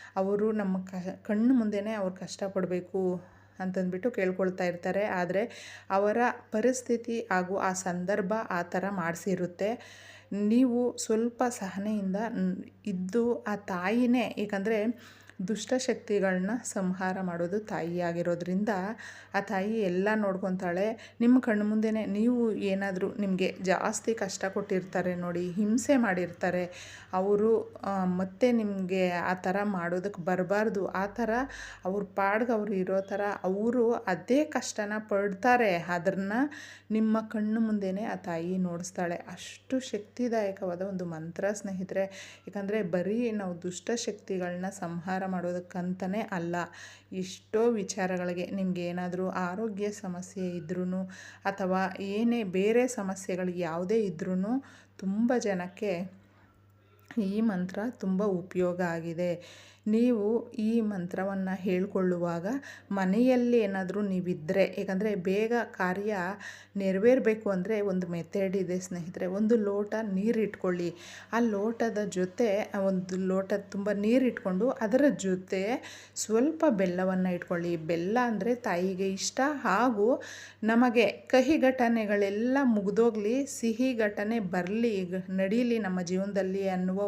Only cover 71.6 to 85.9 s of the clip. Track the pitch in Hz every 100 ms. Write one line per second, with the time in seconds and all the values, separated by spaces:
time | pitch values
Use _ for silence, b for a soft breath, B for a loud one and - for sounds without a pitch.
71.6 | 214 233 226 202 208 180 180 - 233 196
72.6 | - 202 196 190 185 185 185 190 190 208
73.6 | 202 196 202 202 208 254 254 220 196 185
74.6 | 247 - 220 262 285 180 190 185 185 190
75.6 | 196 285 B B B - - 220 277 311
76.6 | 311 202 185 180 185 185 185 175 - 175
77.6 | 175 170 160 165 175 233 240 208 190 240
78.6 | 220 175 185 185 196 196 - - 269 285
79.6 | 220 196 254 208 214 277 B B B B
80.6 | 214 226 247 226 214 - - 254 254 302
81.6 | 262 262 233 233 208 208 196 208 247 269
82.6 | 269 208 190 208 233 214 208 262 269 -
83.6 | 226 220 262 226 208 208 208 233 185 180
84.6 | 175 208 233 196 180 185 185 190 190 233
85.6 | 240 226 196